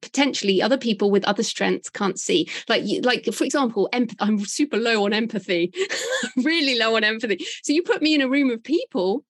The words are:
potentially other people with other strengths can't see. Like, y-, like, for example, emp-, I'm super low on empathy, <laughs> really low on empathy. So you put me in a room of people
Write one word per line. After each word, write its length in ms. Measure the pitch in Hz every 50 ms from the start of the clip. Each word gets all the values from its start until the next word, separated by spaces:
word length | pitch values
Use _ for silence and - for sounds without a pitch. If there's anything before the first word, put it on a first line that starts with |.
potentially 600 | - - - 269 285 262 - - 202 196 190 180
other 160 | 208 220 269
people 320 | 262 240 233 202 - 208 202
with 160 | 202 196 -
other 180 | 208 202 - 220
strengths 460 | - - - 196 185 190 - - -
can't 300 | - - 202 180 - -
see. 280 | - - 185 165 - - - - -
Like, 160 | - 220 - -
y-, 140 | 208 180 -
like, 240 | - 247 240 170 - 233 220
for 120 | - -
example, 440 | 269 - 285 262 226 226 202 185 -
emp-, 240 | 240 247 247 233 - -
I'm 260 | 208 208 214 196 208
super 320 | - - - 294 294 294
low 280 | 254 233 233 226 208 202
on 80 | 208 214
empathy, 600 | 214 233 226 226 190 - 208 180 170 175 185 - 359 392 - - - 523
<laughs> 280 | 494 508 523 - - -
really 400 | 254 233 311 330 339 285 269 247
low 180 | 226 220 226 226
on 80 | 220 214
empathy. 400 | 214 220 220 247 214 190 - 330 - - - -
So 100 | - 294
you 80 | 339
put 220 | 359 - 453 - 302
me 100 | 311 311
in 80 | 285
a 80 | 269 254
room 220 | 269 285 277 254
of 120 | 233 226 -
people 640 | 247 311 453 508 - - 214 180 190 214 294 -